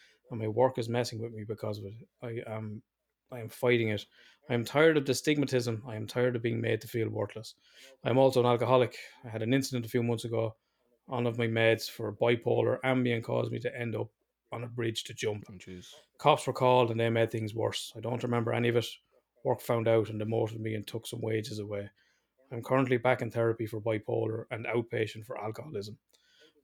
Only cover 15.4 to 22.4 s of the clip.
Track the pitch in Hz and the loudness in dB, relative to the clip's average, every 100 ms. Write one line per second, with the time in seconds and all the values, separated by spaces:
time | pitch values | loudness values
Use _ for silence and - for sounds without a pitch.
15.4 | - 92 - 90 - - _ - 147 147 | -8 -18 -16 -16 -16 -20 _ 0 4 4
16.4 | - 120 127 127 120 113 117 117 113 117 | 2 2 4 6 4 2 2 4 2 0
17.4 | 110 113 110 - - - 113 123 123 120 | -4 -2 -2 -2 -8 -8 -6 -4 0 0
18.4 | 117 120 120 117 113 - _ _ _ _ | 0 2 2 2 0 -10 _ _ _ _
19.4 | 131 123 - 120 113 113 104 107 107 113 | -2 -2 0 0 4 4 2 -2 -2 0
20.4 | 110 110 110 110 104 113 - 117 113 110 | -2 -4 -6 -6 -6 -10 -8 -6 -2 -2
21.4 | 110 107 104 101 101 _ _ _ _ _ | -4 -8 -6 -6 -8 _ _ _ _ _